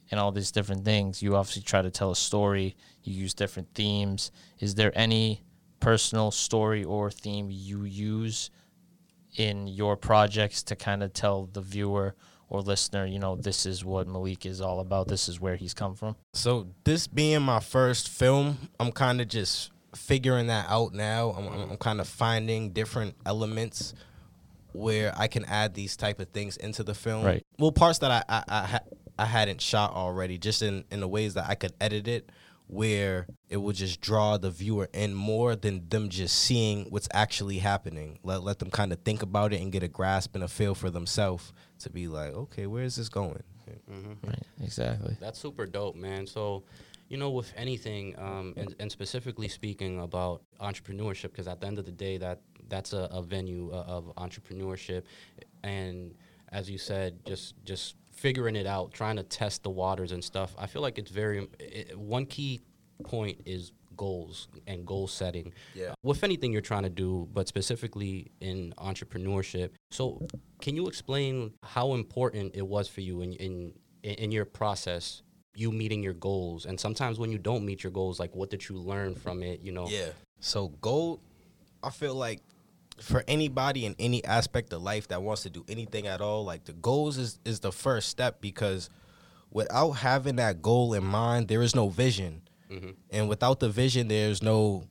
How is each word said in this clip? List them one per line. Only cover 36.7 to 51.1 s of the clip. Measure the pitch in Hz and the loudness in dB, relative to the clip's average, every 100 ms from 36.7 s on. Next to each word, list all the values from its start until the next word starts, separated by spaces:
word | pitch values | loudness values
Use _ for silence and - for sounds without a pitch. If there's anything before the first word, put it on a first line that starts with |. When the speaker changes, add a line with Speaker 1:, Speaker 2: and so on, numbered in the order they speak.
| 104 - | 2 -2
Speaker 2:
what's | 104 - | -4 0
actually | 101 107 - 98 95 | 2 2 2 -2 0
happening. | 101 98 80 78 76 76 | 2 2 -2 -8 -10 -8
Let, | 92 95 | -4 -2
let | 95 101 | -2 -4
them | 92 | -2
kinda | - 101 87 | 0 0 0
think | 110 107 | 0 0
about | 98 101 104 | 0 2 2
it | 98 | 2
and | 95 | -2
get | 95 | -2
a | 87 | -2
grasp | - 95 98 - 98 | 0 2 2 0 -4
and | |
a | 87 | -4
feel | - 101 95 | 0 0 0
for | 95 | -2
themselves | 85 85 - 101 87 - - - - | -4 -2 2 2 0 -8 -20 -20 -16
to | - | -10
be | 90 87 | -8 -6
like, | 76 73 | -4 -6
"Okay, | 82 139 - 101 | -6 -8 -6 -6
where | 117 | -4
is | 127 120 | -4 -4
this | 113 | -4
going?" | 98 90 - - - - 107 - | -2 -4 -6 -12 -20 -18 -18 -14
Speaker 3:
Mm-hmm. | 98 104 107 101 | -14 -12 -10 -6
Speaker 1:
Right, | 123 - - | -6 -6 -10
exactly. | - - 60 107 - - | -8 -2 -2 -2 -2 -4
Speaker 3:
That's | 107 - | -8 -10
super | 147 131 95 | -10 -8 -6
dope, | 101 101 82 | -4 -4 -6
man. | 95 95 98 | -8 -6 -6
So, | 110 104 98 - - - - - | -4 -4 -4 -8 -20 -20 -20 -10
you | 135 | -6
know, | 143 | -4
with | 127 - - | -4 -6 -8
anything, | 127 120 110 104 98 82 | -6 -6 -6 -8 -8 -8
um, | 95 95 92 - | -8 -8 -8 -8
and, | 98 - | -10 -8
and | 101 | -10
specifically | - 98 127 120 110 104 | -8 -8 -8 -8 -8 -8
speaking | - 107 95 95 90 | -8 -8 -6 -6 -6
about | 87 90 90 85 _ - | -6 -4 -4 -4 _ -10
entrepreneurship, | 101 101 - 98 107 | -10 -8 -10 -6 -6